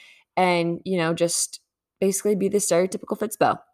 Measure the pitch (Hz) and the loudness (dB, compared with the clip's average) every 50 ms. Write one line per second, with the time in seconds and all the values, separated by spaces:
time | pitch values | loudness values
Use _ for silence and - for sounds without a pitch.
0 | - - - _ _ _ _ - 185 185 175 170 170 170 170 - - 190 190 180 | -20 -20 -20 _ _ _ _ 0 2 4 4 2 2 0 -2 -4 -4 -4 -2 0
1 | 165 160 170 165 170 170 - - - - - - _ _ _ _ _ _ _ _ | 0 0 0 0 0 0 0 -2 -4 -4 -8 -14 _ _ _ _ _ _ _ _
2 | - 190 190 - - 208 214 185 196 196 196 202 196 - 175 170 185 190 - - | 0 0 0 0 0 0 0 2 0 0 0 0 0 2 2 2 2 0 -2 -8
3 | - - 226 - - 208 - - - 120 101 - - _ | -8 -8 -6 -6 -6 -8 -2 0 2 2 2 -2 -6 _